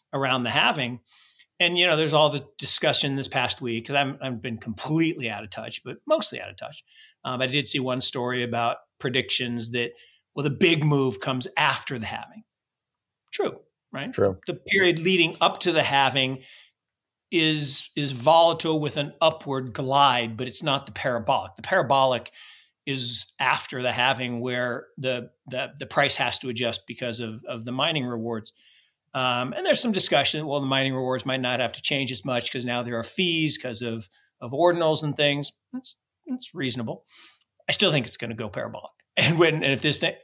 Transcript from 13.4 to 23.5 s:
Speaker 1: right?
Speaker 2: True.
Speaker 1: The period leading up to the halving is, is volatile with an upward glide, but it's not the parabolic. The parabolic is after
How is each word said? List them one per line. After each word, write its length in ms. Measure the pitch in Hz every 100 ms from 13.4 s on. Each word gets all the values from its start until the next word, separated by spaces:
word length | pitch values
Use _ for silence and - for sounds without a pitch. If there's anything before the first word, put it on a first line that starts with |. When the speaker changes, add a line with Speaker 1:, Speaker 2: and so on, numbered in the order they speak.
| 392 - _ _ _
Speaker 1:
right? 180 | 139 143
Speaker 2:
True. 260 | - 98 90 -
Speaker 1:
The 80 | 165
period 440 | - 202 180 165
leading 380 | 170 185 165 -
up 180 | 175 190
to 120 | 180
the 100 | 160
halving 600 | 139 139 135 135 131 131 - - - _ _ _ _ _ _
is, 600 | 170 156 156 139 131 - -
is 160 | 143
volatile 680 | 127 131 165 170 165 165 160
with 160 | 151 147
an 160 | 143 -
upward 520 | 160 160 147 131 127 110
glide, 640 | 131 139 139 123 113 110
but 100 | 127
it's 140 | -
not 240 | 156 139 -
the 60 |
parabolic. 640 | - 139 120 107 123 95 -
The 60 |
parabolic 680 | - 185 127 135 135 123 - - - - _ _ -
is 460 | 135 120 113 - -
after 420 | 131